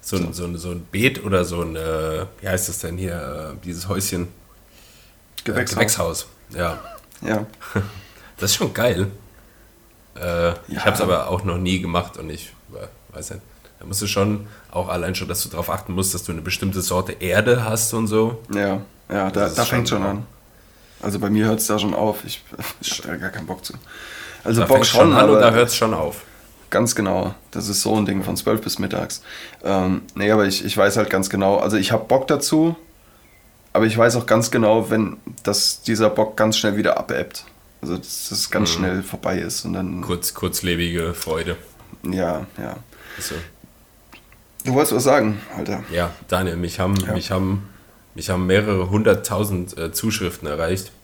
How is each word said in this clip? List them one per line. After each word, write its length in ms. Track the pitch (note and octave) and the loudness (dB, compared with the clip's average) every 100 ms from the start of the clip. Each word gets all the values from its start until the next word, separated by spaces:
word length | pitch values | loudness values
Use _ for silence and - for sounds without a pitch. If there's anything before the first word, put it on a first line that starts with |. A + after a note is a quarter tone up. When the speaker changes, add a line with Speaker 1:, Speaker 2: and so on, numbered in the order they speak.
Speaker 1:
so 160 | - F#2+ | -2 -2
ein, 160 | E2+ | -2
Speaker 2:
So. 100 | E2 | -4
Speaker 1:
so 20 | F2 | -6
ein, 80 | F2 | -6
so 120 | F2+ | -8
ein 140 | F2 E2+ | -10 -6
Beet 340 | G2+ B2 B2+ | 2 2 2
oder 200 | G#2 F#2+ | 0 2
so 180 | F2 F2 | 2 -2
ein, 140 | E2 D#2+ | -4 -4
äh, 500 | D#2+ D#2+ D#2+ D#2 E2 - | -4 -2 -2 -4 -6 -10
wie 80 | G2 | -4
heißt 200 | F#2 F#2 | -2 -2
das 100 | E2+ | -6
denn 180 | E2+ F2 | -8 -6
hier, 540 | F#2 E2+ C#2 D2 D#2 | -6 -6 -8 -10 -10
äh, 100 | C#2+ | -12
dieses 240 | F2+ E2+ F#2 | -10 -10 -4
Häuschen? 400 | F#2+ G2 F2+ F2 - - - - - - - - _ _ - | -4 -2 -4 -6 -10 -20 -20 -20 -20 -20 -20 -20 _ _ -12
Speaker 2:
Gewächshaus. 280 | - A#2+ B2 | -4 -2 -2
Speaker 1:
Äh, 20 | - | 0
Gewächshaus, 500 | A2 - E2+ D#2+ - - - | 0 2 -2 -4 -10 -18 -16
ja. 280 | - E2+ D2+ - - - - | -6 -4 -4 -12 -18 -20 -12
Speaker 2:
Ja. 260 | - G#2+ A2 - - | -4 -2 -4 -12 -6
Speaker 1:
<laughs> 120 | G#2+ G2 - - - - - | -4 -4 -8 -20 -20 -20 -6
Das 120 | G2+ | -2
ist 40 | - | 0
schon 160 | A#2+ | 0
geil. 360 | F2+ A#2+ F2+ G2 - - - - - - _ _ _ _ | 0 0 2 -2 -4 -20 -20 -20 -20 -20 _ _ _ _
Äh, 360 | - F2 E2+ E2+ E2+ - | -8 -4 0 0 0 -8
ich 60 | |
Speaker 2:
Ja. 100 | - | -2
Speaker 1:
hab's 160 | - F#2+ | 0 2
aber 280 | F2+ F2 - | 2 2 2
auch 140 | F2+ | -2
noch 160 | G2 F2 | -2 -2
nie 220 | F2+ F#2 | 0 0
gemacht 360 | F2+ E2+ E2+ - | 0 -2 -4 -10
und 140 | D#2 | -12
ich, 220 | D#2 - - - | -12 -14 -20 -20
äh, 420 | G#1+ - - - - | -16 -16 -18 -20 -16
weiß 140 | - | -14
nicht. 120 | F#2 - - - _ | -14 -16 -20 -20 _
Da 40 | - | -8
musst 140 | G2 | -4
du 60 | G2+ | -2
schon 400 | G2+ G2+ G#2 G#2 - - | 2 2 0 -6 -18 -10
auch 180 | - F2+ | -6 -4
allein 280 | F2+ E2+ F2+ | -2 -2 -4
schon, 100 | F2+ | -4
dass 160 | F2 | -6
du 60 | - | -6
drauf 200 | E2 E2+ | -6 -4
achten 240 | F2+ - | -4 -4
musst, 220 | F#2 F#2+ | -2 -2
dass 80 | F2+ | -2
du 80 | - | -6
eine 100 | E2 | -6
bestimmte 400 | D#2 - F#2+ F#2+ | -6 -2 -2 -2
Sorte 320 | F2 F2+ F#2 | 0 -2 -2
Erde 500 | - F2+ F#2 A2 B2 | -4 0 2 4 4
hast 280 | A2 A2 - | 2 0 0
und 120 | A#2 A2+ | 0 0
so. 340 | A2 A2+ A2+ - | 2 2 0 -6
Speaker 2:
Ja, 260 | G2+ G2+ G2 G2 - - | -2 0 0 -6 -18 -6
ja, 200 | G2+ F#2+ | -2 0
da, 0 | |
Speaker 1:
Das 200 | F#2+ G2+ | 2 0
ist 80 | D#2+ | 2
Speaker 2:
da 60 | |
fängt 240 | A#2+ B2+ A#2 | 2 2 0
Speaker 1:
schon 100 | G#2 | 0
Speaker 2:
schon 40 | G2 | -2
an. 200 | G#2 A#2 - - - - - - - | -4 -8 -16 -20 -20 -20 -20 -20 -10
Also 160 | - G2+ | -6 -2
bei 120 | G2+ | 2
mir 160 | G#2+ A2 | 4 4
hört's 200 | A2 - | 2 0
da 140 | G#2+ | 0
schon 140 | G#2 | 0
auf. 300 | - A2 G#2+ | 0 0 -2
Ich, 200 | - - - - | -6 -12 -14 -12
<laughs> 180 | - - | -12 -8
ich 180 | - - | -8 -8
hab 80 | - | -8
da 100 | E2+ | -8
gar 140 | F#2 | -8
keinen 160 | - D#2 | -10 -10
Bock 180 | F#2 | -10
zu. 100 | - - - - - - - - | -10 -14 -16 -18 -16 -16 -16 -10
Also 160 | - A#2 | 0 2
Speaker 1:
Da 60 | F#2 | 6
Speaker 2:
Bock 80 | C3 | 6
Speaker 1:
fängt's 120 | A#2 | 6
Speaker 2:
schon, 100 | A#2 | 8
Speaker 1:
schon 120 | C3+ | 8
an 100 | C3+ G#2+ | 8 8
und 60 | G#2+ | 10
Speaker 2:
aber 40 | |
Speaker 1:
da 100 | A#2 | 8
hört's 240 | A2+ A#2+ | 8 4
schon 180 | - A2+ | 4 0
auf. 280 | F#2 D2+ - - - - - - | 2 -2 -4 -16 -20 -20 -20 -2
Speaker 2:
Ganz 240 | G2 A#2+ | 2 2
genau. 400 | - G2+ F#2 F#2+ G#2+ - | 2 0 0 -2 -6 -12
Das 160 | - F2 | -8 -4
ist 160 | G2 | -2
so 140 | G#2+ G#2+ | 2 2
ein 100 | G2+ | 2
Ding 160 | G2 | 0
von 140 | G2 F2+ | -2 -2
zwölf 240 | - A2 | 0 0
bis 160 | - - | -2 -4
mittags. 420 | G2+ - - - - - - - | -2 -2 -4 -8 -12 -16 -16 -10
Ähm, 380 | - G2 F#2 F#2 - | 0 2 2 0 -2
nee, 160 | - G2+ | -2 4
aber 160 | G#2+ G2 | 6 4
ich, 180 | F#2+ | 2
ich 120 | G#2 G#2 | -2 4
weiß 200 | G2+ G2+ | 4 4
halt 140 | G#2 | 2
ganz 180 | A2 F#2+ | 0 0
genau, 280 | G2 G2 G2+ | 2 4 4
also 200 | F#2+ G#2+ | 2 2
ich 140 | G2 | 2
hab 160 | A#2 - | 0 2
Bock 220 | C3 C3+ | 2 2
dazu, 480 | D3 - D#3+ E3 E3 - - - - - - _ _ _ | 0 2 4 2 0 -10 -20 -20 -20 -20 -20 _ _ _
aber 140 | - A2 | 2 2
ich 120 | A2 | 6
weiß 160 | A#2+ | 4
auch 120 | A#2+ A#2 | 4 2
ganz 260 | A2+ A#2 | 2 4
genau, 380 | B2 A2 A2 G2+ | 4 4 4 4
wenn 260 | A2 G2+ - - - | 0 0 -2 -14 -8
das, 400 | - G2+ - - | -2 0 0 -2
dieser 260 | - A2 A2 | -2 4 4
Bock 280 | - G#2+ - | 4 0 4
ganz 200 | A2 A2 | 2 4
schnell 200 | G#2+ G#2 | 0 2
wieder 220 | G2 - | 2 0
abebbt. 460 | - B1+ D#2+ - - - - _ | -2 -4 -4 -10 -16 -20 -20 _
Also 160 | - F2 | -6 -6
dass 340 | - - - | -6 -10 -6
das 200 | G2+ - | -4 -2
ganz 200 | F2+ G#2 | 0 0
Speaker 1:
Mhm. 40 | |
Speaker 2:
schnell 280 | E2+ F#2 F#2 | 2 0 -2
vorbei 340 | G2 - - F#2 | -4 -6 -2 -2
ist 260 | E2+ E2+ | -4 -6
und 100 | F2 | -4
dann 260 | F2+ F#2 F2 | -4 -4 -6
Speaker 1:
Kurz, 340 | F2 F2+ - | -4 -4 -4
kurzlebige 800 | - F#2 - F2+ E2+ E2+ E2+ E2 | -4 -4 -2 -2 0 0 -2 -4
Freude. 420 | F2 - D#2+ E2 E2+ - - - - | -4 -4 -4 -2 -6 -10 -20 -20 -12
Speaker 2:
Ja, 420 | - F#2 E2+ E2+ - - | -6 -2 -2 -2 -8 -10
ja. 180 | - - - - - - | -10 -12 -16 -20 -18 -12
Speaker 1:
Ach 60 | |
so. 140 | - D#2 E2+ - - _ _ _ _ - _ - _ _ | -10 -8 -12 -18 -20 _ _ _ _ -20 _ -20 _ _
Speaker 2:
Du 100 | - | 0
wolltest 220 | B2+ D3 A#2+ | 2 4 4
was 80 | |
sagen, 360 | B2+ C#3+ G#2+ G#2 - - | 4 4 4 0 -6 -8
Alter. 280 | - G2 - | -6 -6 -4
Speaker 1:
Ja, 180 | E2+ E2+ - - | -2 -2 -4 -4
Daniel, 300 | F2+ F#2 E2+ | -2 0 -2
mich 240 | F2 - | -4 -2
haben, 160 | F#2 G2 F#2 | 0 0 0
Speaker 2:
Ja. 60 | |
Speaker 1:
mich 180 | G#2+ - | -2 -2
haben, 380 | F#2 F#2+ G2 G2+ - - - _ - | -2 0 -2 -6 -18 -20 -20 _ -12
mich 140 | G#2 | -4
haben 160 | F#2 F#2 | -2 4
mehrere 440 | F#2+ G#2 G2 F2+ | 4 4 0 2
hunderttausend, 880 | G2+ G#2+ F#2 - F#2+ G#2 F#2 F2 - | 2 4 4 2 -2 0 -2 -4 -6
äh, 140 | E2 | -6
Zuschriften 560 | - A2+ G#2 F#2 - D#2+ | -4 -2 -2 -4 -4 -6
erreicht. 420 | D2 E2 F#2+ - - | -2 0 -2 -4 -16